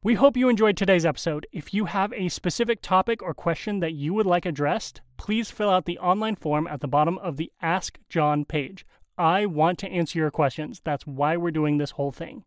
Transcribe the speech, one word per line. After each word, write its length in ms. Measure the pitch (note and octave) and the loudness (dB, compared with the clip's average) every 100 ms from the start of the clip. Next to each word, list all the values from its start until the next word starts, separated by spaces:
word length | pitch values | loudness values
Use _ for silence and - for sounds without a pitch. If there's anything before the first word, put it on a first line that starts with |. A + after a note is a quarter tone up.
We 140 | G3+ | 2
hope 220 | G#3 C#4 B3 | 4 4 6
you 120 | B3+ | 2
enjoyed 280 | A3+ G#3+ G3 | 4 4 4
today's 280 | G3 F#3 | 4 4
episode. 440 | E3 C#3+ - D3+ - | 4 0 -4 -4 -6
If 240 | G3 - | -12 -6
you 120 | G3+ F#3+ | -4 -2
have 260 | G3+ G3+ | -2 -2
a 160 | - F3+ | -2 -4
specific 540 | - F3+ - A#3 A#3 | -2 -4 -2 -2 -2
topic 380 | - F#3+ F#3 A#3 | 2 2 2 -2
or 140 | F#3 | -4
question 460 | - - E3 - G3+ | -4 -4 -2 -4 -2
that 140 | E3 | -2
you 200 | D#3+ C#3+ | -4 -2
would 120 | G3+ G3 | 0 2
like 200 | F3 F3+ | 2 0
addressed, 540 | C#3+ D3 G#3 - - - - | -2 0 0 -4 -16 -20 -16
please 340 | - A3 A3+ | -4 -2 -2
fill 200 | - G#3 | -2 2
out 160 | F#3 - | 2 0
the 120 | F3 | -2
online 380 | F3+ G3 G#3+ G#3 | 0 2 0 -4
form 320 | D#3 D3 E3 | -2 -2 -2
at 100 | D3 | -6
the 80 | C#3 | 0
bottom 320 | C#3+ D#3 F#3 | 2 2 0
of 180 | F#3+ C#3 | -6 -6
the 140 | E3+ _ | -8 _
Ask 380 | E3 F3+ - - _ | -2 -2 -4 -14 _
John 360 | E3+ D3 D3 | 0 2 2
page. 420 | D3 D#3 C3+ G3 - _ - - | -2 -4 -6 -12 -20 _ -20 0
I 260 | E3 F#3 | 2 2
want 320 | G#3 D3+ D#3+ F3+ | 0 2 2 2
to 80 | G3 | -4
answer 320 | F3+ E3 E3 | -2 -2 0
your 100 | D#3 | -2
questions. 500 | - C#3+ - D3+ - | 2 0 0 -10 -8
That's 200 | - C#3+ | -6 -6
why 320 | - C3+ D3 E3+ | -6 -2 0 0
we're 140 | E3+ | 0
doing 280 | D#3 D3+ D3 | 0 2 2
this 120 | C#3+ | 0
whole 220 | - C#3+ | -4 -6
thing. 320 | - D#3+ - | -4 -14 -14